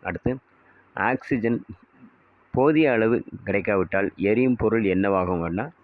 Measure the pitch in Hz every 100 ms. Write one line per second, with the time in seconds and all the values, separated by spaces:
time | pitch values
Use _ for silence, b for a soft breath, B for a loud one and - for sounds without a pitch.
0 | 95 87 - 131 _ b b b _ -
1 | 101 131 - 131 113 117 - - _ _
2 | - _ _ _ _ - 139 156 156 117
3 | 113 117 - - - 101 98 101 90 98
4 | 98 - 95 110 131 120 110 113 101 92
5 | 101 95 90 90 82 87 139 -